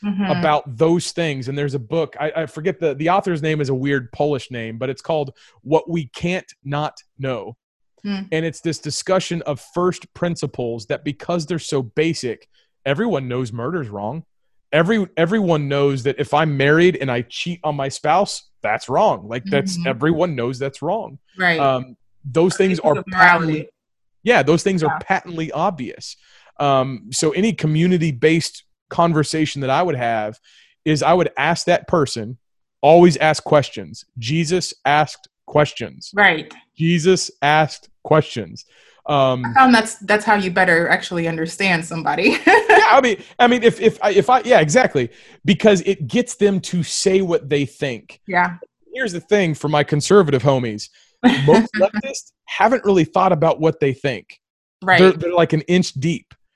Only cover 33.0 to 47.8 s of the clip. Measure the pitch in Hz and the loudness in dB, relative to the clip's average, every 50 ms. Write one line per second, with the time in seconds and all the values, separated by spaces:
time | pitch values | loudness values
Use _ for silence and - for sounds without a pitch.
33 | 175 175 147 - 151 156 151 - - - 151 147 131 - - 113 95 76 - - | 8 8 6 4 2 0 0 0 0 2 2 2 2 0 -6 -14 -14 -14 -18 -20
34 | - _ _ 123 110 113 151 165 170 147 180 180 165 - - - _ 135 147 151 | -20 _ _ -12 -6 -4 -2 -2 -2 0 -2 -4 -4 -6 -12 -6 _ 0 2 2
35 | 151 - - - _ _ _ _ _ - - 151 151 - - - 117 85 65 131 | 2 0 -4 -14 _ _ _ _ _ -2 2 2 2 2 -2 -8 -12 -12 -12 -16
36 | - - - 202 202 190 165 156 147 - - - _ _ _ - 160 165 175 170 | -20 -8 0 2 2 4 2 0 -6 -12 -18 -20 _ _ _ -2 0 0 2 2
37 | 147 185 185 - - - - _ 139 143 151 156 156 143 - - - _ _ _ | 2 2 2 2 0 -6 -8 _ 0 2 4 4 2 0 -2 -10 -20 _ _ _
38 | _ - 151 156 147 - - 123 101 82 - - - _ _ _ _ _ _ _ | _ 2 2 2 2 0 -6 -10 -10 -10 -14 -18 -20 _ _ _ _ _ _ _
39 | _ - 147 143 135 131 127 127 123 120 120 254 262 254 240 220 220 220 - - | _ -2 0 2 2 2 0 -2 -4 0 4 6 6 6 6 4 2 0 -8 -12
40 | 202 185 208 214 214 226 214 202 190 185 175 196 185 180 165 165 170 - 175 185 | -2 -2 -2 0 2 2 0 2 0 -2 0 0 2 2 2 2 2 0 0 -2
41 | - - 180 170 165 165 165 160 160 165 - - 196 190 175 165 165 - 170 165 | -2 -6 -6 -4 -4 -4 -4 -4 -6 -8 -6 -4 -2 0 0 -2 -2 -6 -8 -6
42 | 160 156 147 156 190 269 339 - - 330 392 440 427 440 415 427 440 - 220 277 | -4 -4 -2 0 2 0 0 2 4 4 4 4 6 6 4 6 6 6 6 4
43 | 262 240 202 - - - - - 247 240 247 247 220 233 - - - 220 220 - | 4 2 -2 -2 -6 -16 0 2 4 4 4 4 2 2 2 4 0 0 0 2
44 | - 208 190 202 - - 254 254 - 233 247 196 160 151 156 254 247 190 - 143 | -2 2 2 2 4 4 2 2 4 4 4 4 4 4 4 2 2 2 0 -2
45 | 123 117 - - - - - _ _ 139 202 - - 220 202 175 - 185 196 - | -2 -2 -6 -16 -20 -20 -20 _ _ 0 0 4 6 4 4 4 2 -2 -2 -2
46 | 156 113 - 240 247 - - - 202 202 196 185 - - - 180 131 - - - | -4 -2 -2 -2 -2 -2 -2 0 0 0 0 0 -4 -4 -4 -4 -4 -4 -6 -2
47 | - 196 190 196 190 175 170 151 - 135 151 143 143 - - - | 0 0 2 2 0 0 -2 -2 -2 -2 -2 -2 -2 -4 -6 -8